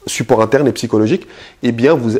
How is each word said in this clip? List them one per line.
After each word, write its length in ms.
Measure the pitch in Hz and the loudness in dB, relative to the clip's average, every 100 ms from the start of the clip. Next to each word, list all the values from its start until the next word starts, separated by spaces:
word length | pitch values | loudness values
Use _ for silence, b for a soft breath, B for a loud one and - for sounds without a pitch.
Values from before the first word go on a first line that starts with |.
| - | -10
support 340 | - 120 117 | -6 0 2
interne 260 | 110 135 139 | 2 2 0
et 60 | |
psychologique, 540 | 107 113 107 107 143 - B B B | -2 -2 0 0 -2 -6 B B B
eh 80 | 123 | -4
bien, 220 | 117 131 | 0 2
vous, 200 | 160 117 113 | 2 0 -4